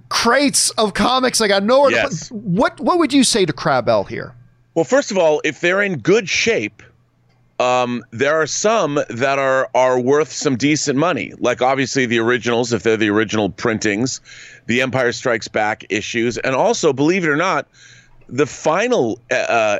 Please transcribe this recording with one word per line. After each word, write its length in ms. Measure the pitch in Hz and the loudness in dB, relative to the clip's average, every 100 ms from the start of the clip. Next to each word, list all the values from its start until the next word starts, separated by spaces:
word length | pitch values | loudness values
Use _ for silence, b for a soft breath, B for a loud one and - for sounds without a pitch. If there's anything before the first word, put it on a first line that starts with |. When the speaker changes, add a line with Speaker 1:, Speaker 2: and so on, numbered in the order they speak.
| - | -6
Speaker 1:
crates 640 | - 226 262 285 - - | -2 2 2 2 0 -2
of 240 | - 214 | 0 -2
comics. 460 | - 214 254 254 - | 0 0 0 0 0
I 80 | 214 | 0
got 160 | 202 | 0
nowhere 260 | 202 262 277 | 2 4 4
Speaker 2:
Yes. 380 | 233 190 165 - | 2 0 -4 -12
Speaker 1:
to 60 | |
put." 80 | 214 | -10
What, 360 | 220 175 330 349 | -4 0 0 0
what 180 | 254 349 | 0 2
would 120 | 294 | 2
you 120 | 277 | 2
say 200 | 240 226 | 2 2
to 80 | 180 | 0
Crab 360 | - 165 131 117 | -2 0 0 2
L 160 | 107 | 0
here? 320 | 92 110 - - - _ _ | 0 -8 -12 -16 -20 _ _
Speaker 2:
Well, 100 | 165 | -2
first 260 | 160 269 - | 2 2 2
of 80 | 190 | 2
all, 220 | 165 151 | 2 2
if 160 | 151 147 | 0 -2
they're 220 | 175 190 | 0 0
in 160 | 202 160 | 0 -2
good 300 | 104 214 180 | 2 2 2
shape, 540 | - 220 196 107 - - _ _ _ _ _ _ - | -2 0 0 -4 -10 -20 _ _ _ _ _ _ -2
um, 460 | 123 123 123 120 - | 0 2 0 -4 -8
there 300 | 113 139 160 | -2 0 0
are 60 | 151 | -2
some 520 | - 208 226 156 143 - | -2 0 0 0 -2 -4
that 300 | 113 135 139 | -4 -2 0
are, 300 | 135 131 127 | 0 0 0
are 260 | 123 127 127 | 2 2 2
worth 320 | 123 147 156 | 2 2 0
some 240 | - 151 123 | -4 -4 0
decent 420 | 139 151 - 135 | 0 0 0 0
money. 340 | 165 139 67 - | 0 -2 -6 -4
Like, 220 | 117 117 | -2 0
obviously, 460 | 127 135 131 139 123 | 0 0 -2 0 0
the 120 | 117 | 0
originals, 540 | 113 123 113 117 120 | 2 0 0 -2 0
if 100 | 113 | 0
they're 140 | 113 110 | 0 2
the 140 | 107 | 2
original 400 | 104 104 107 98 | 2 0 0 -2
printings, 680 | - 123 110 110 101 127 - B B B B B | -2 -2 -2 -2 -2 -4 -6 B B B B B
the 140 | 120 | -2
Empire 320 | 131 127 120 | 0 0 -2
Strikes 360 | 117 131 113 - | -2 -2 -2 -2
Back 360 | 110 107 110 - | -4 -2 -4 -4
issues, 480 | 104 - 120 117 113 | -6 -4 -2 -2 -2
and 160 | - | -2
also, 380 | 127 165 120 165 | 0 0 0 0
believe 320 | 131 151 190 | 2 0 0
it 40 | 165 | 0
or 80 | 147 | 0
not, 300 | 190 151 - b b b b b - | 0 -2 -6 b b b b b -8
the 180 | 120 143 | -2 -2
final, 720 | - 160 170 240 220 120 - - | -2 -2 0 0 0 -2 -4 -4
uh, 40 | |
uh, 440 | 123 - 117 107 104 | -2 0 0 0 -2